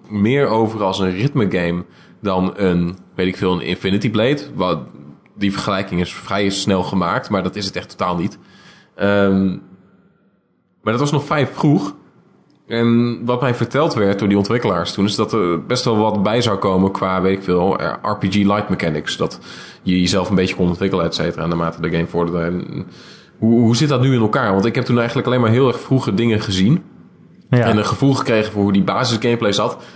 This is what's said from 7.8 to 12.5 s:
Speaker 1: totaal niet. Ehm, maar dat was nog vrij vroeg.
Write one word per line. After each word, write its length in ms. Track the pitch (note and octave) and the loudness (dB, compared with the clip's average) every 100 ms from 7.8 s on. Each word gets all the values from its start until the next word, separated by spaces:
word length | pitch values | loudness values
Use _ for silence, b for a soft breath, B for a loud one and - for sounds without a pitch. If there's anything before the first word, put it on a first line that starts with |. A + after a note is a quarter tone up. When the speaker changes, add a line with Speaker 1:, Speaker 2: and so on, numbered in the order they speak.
| - | -10
Speaker 1:
totaal 260 | - F2+ F2 | -6 -4 -2
niet. 240 | F#2 - B B B B B E2+ | -4 -8 B B B B B -4
Ehm, 520 | G2 G2+ G2 F#2+ F#2+ - - - _ _ _ _ _ _ _ _ _ _ | 0 2 2 2 0 -2 -12 -20 _ _ _ _ _ _ _ _ _ _
maar 120 | G#2+ | -2
dat 60 | A#2+ | 0
was 120 | C#3+ | 0
nog 140 | D3 D3 | -2 0
vrij 220 | D#3 B2 | -2 -2
vroeg. 480 | - D3 D3 - - - _ _ _ _ | 0 2 2 0 -10 -20 _ _ _ _